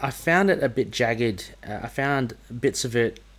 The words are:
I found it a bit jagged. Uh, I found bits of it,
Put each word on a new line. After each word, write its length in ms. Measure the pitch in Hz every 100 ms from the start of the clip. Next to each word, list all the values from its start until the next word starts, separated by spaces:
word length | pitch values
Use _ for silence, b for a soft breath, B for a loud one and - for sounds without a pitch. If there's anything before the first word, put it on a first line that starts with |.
I 80 | 135
found 400 | - - 175 196
it 120 | -
a 60 | 135
bit 220 | 113 107
jagged. 640 | - 117 113 117 95 - - -
Uh, 120 | 104
I 20 | 113
found 460 | - 139 139 123 110 - 120
bits 240 | 139 -
of 100 | 127
it, 260 | 120 113 - -